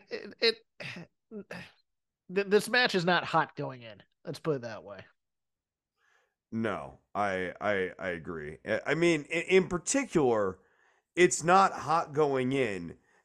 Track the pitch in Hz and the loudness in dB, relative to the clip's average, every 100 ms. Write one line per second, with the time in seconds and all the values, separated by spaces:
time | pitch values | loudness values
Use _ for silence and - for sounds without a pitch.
0 | - - 208 - 233 220 _ - 147 185 | -8 -12 -12 0 0 0 _ -16 -14 -14
1 | 160 _ _ 214 - 180 - _ _ _ | -16 _ _ -16 -14 -16 -18 _ _ _
2 | _ _ - 185 202 208 214 247 240 190 | _ _ -6 -2 4 4 4 2 2 2
3 | 170 175 143 165 143 - 139 127 117 101 | 2 2 2 0 0 -4 -10 -10 -16 -20
4 | _ _ - 131 160 139 117 104 87 101 | _ _ -14 -8 -4 -4 -4 -12 -14 -16
5 | - _ _ _ _ _ _ _ _ _ | -18 _ _ _ _ _ _ _ _ _
6 | _ _ _ _ _ 113 113 87 69 69 | _ _ _ _ _ -4 -4 -4 -8 -16
7 | _ 98 104 92 90 - 104 101 92 - | _ -4 -2 -2 -4 -4 -2 0 -2 -4
8 | 92 85 78 80 73 80 - 107 - 160 | -6 -6 -8 -10 -10 -10 -4 -4 -2 0
9 | 170 160 139 165 165 185 185 175 - 277 | 2 2 -2 -6 2 4 4 -2 -2 -2
10 | 262 170 131 110 98 95 _ _ _ _ | 2 2 4 4 0 -4 _ _ _ _
11 | _ - 180 - 165 190 190 - 131 165 | _ 2 4 4 4 6 4 2 -2 -2
12 | 156 143 147 135 127 139 117 95 82 - | 0 2 2 2 0 0 0 -2 -8 -14
13 | _ _ | _ _